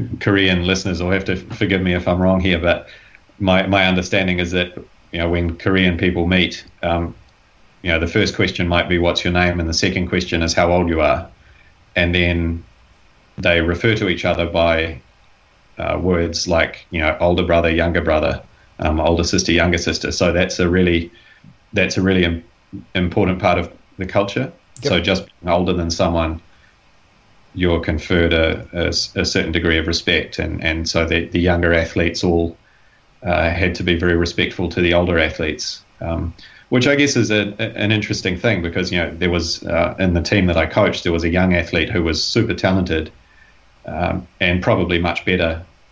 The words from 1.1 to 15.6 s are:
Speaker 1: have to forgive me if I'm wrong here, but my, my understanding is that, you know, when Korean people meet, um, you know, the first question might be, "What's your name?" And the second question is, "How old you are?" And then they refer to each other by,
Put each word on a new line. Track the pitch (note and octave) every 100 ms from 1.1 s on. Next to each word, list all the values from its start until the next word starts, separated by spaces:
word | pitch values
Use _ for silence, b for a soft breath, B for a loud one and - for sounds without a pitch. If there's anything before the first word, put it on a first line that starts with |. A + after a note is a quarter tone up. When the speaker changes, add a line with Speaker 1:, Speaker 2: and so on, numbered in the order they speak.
Speaker 1:
have | F#2+ F#2+
to | F#2
forgive | - - G2 F#2
me | F#2
if | F2+ F2+
I'm | F2+
wrong | F#2 F#2+
here, | F#2+ E2+
but | F2 - B B B B _ -
my, | F#2+ F#2 F#2+
my | G2 F#2
understanding | F#2 F2+ G2+ F#2 F2+
is | F2
that, | F2+ F2 - - - _
you | E2+
know, | E2+
when | E2+ E2+ E2
Korean | - F#2+ F#2 E2+
people | F2+ F2 E2+
meet, | F#2 E2+ - - -
um, | F2 E2+ E2+ - - _ _ _ - _
you | F#2
know, | D#2+
the | -
first | A2 F#2 -
question | F2+ - F2
might | E2+ F2
be, | F2
"What's | E2+ E2
your | F2+
name?" | F2+ F2 F2
And | E2
the |
second | E2 F#2 F#2 F2+
question | - F2+ E2+
is, | E2
"How | F#2 F2
old | F2+ F2
you | D#2+
are?" | D2 E2+ F2 b b b b b _ F#2
And | F2
then | F2+ F2 F2 E2 E2+ - _ _ _ _ _ _ -
they | F2+ E2+
refer | E2 F2 A2+ A2
to | G2
each | E2+
other | F2+ E2+ E2+
by, | E2+ E2+ E2 D#2+ D2+ - _ _ _ _ _